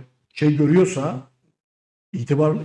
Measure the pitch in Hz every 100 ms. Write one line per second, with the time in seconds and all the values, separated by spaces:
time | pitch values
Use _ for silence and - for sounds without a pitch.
0 | - _ _ - 151 147 147 170 180 143
1 | 143 131 - _ _ _ _ _ _ _
2 | _ - 117 143 151 156